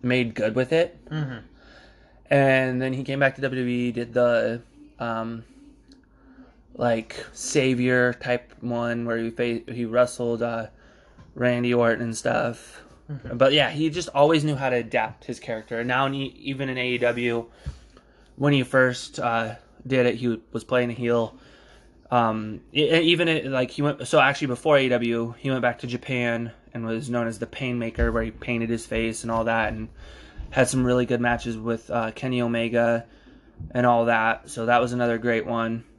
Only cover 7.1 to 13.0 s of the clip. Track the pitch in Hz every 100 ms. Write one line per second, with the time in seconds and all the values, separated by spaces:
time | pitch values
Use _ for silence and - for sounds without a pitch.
7.1 | - - - - 151 131 123 123 127 123
8.1 | 117 127 123 - - 120 120 120 117 117
9.1 | 113 113 113 120 117 117 123 117 117 123
10.1 | - 120 117 117 113 - - - _ _
11.1 | - - - 123 120 120 120 117 113 117
12.1 | 110 120 120 120 113 - - - -